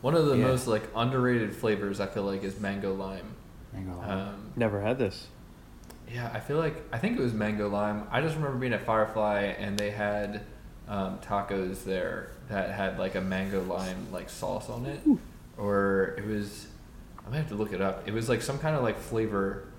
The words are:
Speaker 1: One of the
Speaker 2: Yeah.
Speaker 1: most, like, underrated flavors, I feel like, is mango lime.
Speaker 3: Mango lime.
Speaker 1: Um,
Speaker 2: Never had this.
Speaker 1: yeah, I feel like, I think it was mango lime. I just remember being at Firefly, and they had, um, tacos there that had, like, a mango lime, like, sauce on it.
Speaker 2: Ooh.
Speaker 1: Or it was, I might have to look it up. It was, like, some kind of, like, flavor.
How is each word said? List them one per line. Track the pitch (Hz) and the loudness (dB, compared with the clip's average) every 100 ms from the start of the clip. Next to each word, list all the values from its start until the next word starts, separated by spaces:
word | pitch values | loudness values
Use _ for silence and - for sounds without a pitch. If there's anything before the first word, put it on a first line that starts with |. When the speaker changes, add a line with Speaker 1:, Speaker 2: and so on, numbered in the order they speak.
Speaker 1:
One | 127 | 6
of | 165 151 | 6 8
the | 127 | 8
Speaker 2:
Yeah. | 127 | 6
Speaker 1:
most, | 127 123 | 4 4
like, | 107 - 113 | 2 2 0
underrated | 120 131 123 120 104 95 | 2 4 4 4 2 0
flavors, | 113 101 101 98 | 2 2 2 0
I | 98 | -2
feel | 110 | 0
like, | 101 98 | 0 0
is | 95 98 | -4 -2
mango | 101 98 98 | -2 0 0
lime. | 95 95 95 - - - - - | -2 -4 -6 -10 -14 -16 -16 -12
Speaker 3:
Mango | - 95 87 | -8 -6 -6
lime. | 104 | -2
Speaker 1:
Um, | 95 98 101 104 - | -2 -2 -8 -8 0
Speaker 2:
Never | 113 101 | 2 2
had | 107 131 | 0 2
this. | 104 - - - - - - - - - - | 0 -2 -14 -18 -18 -18 -18 -18 -18 -16 -10
Speaker 1:
yeah, | 120 117 | -6 -4
I | - | -6
feel | - 147 | -2 2
like, | 160 156 - | 2 -2 -6
I | 120 | -2
think | 196 240 | 0 2
it | |
was | 123 | 2
mango | 110 107 104 104 | 2 0 2 2
lime. | 101 104 104 104 | 2 2 0 0
I | 120 | 0
just | 156 151 | 0 0
remember | 147 127 | 0 0
being | 127 | 0
at | 110 - | 0 2
Firefly, | 110 107 110 104 104 101 95 | 4 4 4 4 4 2 -2
and | 101 101 | -2 0
they | 104 | -2
had, | 107 104 104 101 104 - - - - - | 0 0 0 -2 -6 -10 -14 -16 -16 -6
um, | 104 95 98 | -2 -2 -4
tacos | - 101 101 98 92 95 | -2 -2 0 0 0 -4
there | 95 95 87 87 - - - | -2 -2 0 -4 -8 -14 -4
that | 101 92 | -2 0
had, | 98 95 92 | 0 -2 0
like, | 95 95 | -2 0
a | |
mango | 95 95 98 98 | 0 0 0 0
lime, | 92 92 92 92 - | 0 -2 -2 -6 -6
like, | 92 95 | -8 -8
sauce | - - - - | -6 -4 -4 -4
on | 117 131 | -6 -6
it. | 143 311 | 0 4
Speaker 2:
Ooh. | 240 - - - - | 4 2 -16 -16 -4
Speaker 1:
Or | 101 101 98 98 95 - | 2 4 6 6 4 2
it | 104 | -2
was, | 104 101 - - - - - - - - | -2 -2 -8 -14 -16 -16 -18 -16 -16 -6
I | |
might | 135 | -2
have | 156 | -2
to | 104 | -2
look | 104 | -2
it | 92 | 2
up. | 95 95 - | 0 0 -2
It | |
was, | 110 113 | -2 2
like, | 117 | 2
some | - 143 | 2 -2
kind | 156 151 | 0 2
of, | |
like, | 120 107 | 2 0
flavor. | - 113 110 101 98 98 - | -2 0 2 2 2 0 -10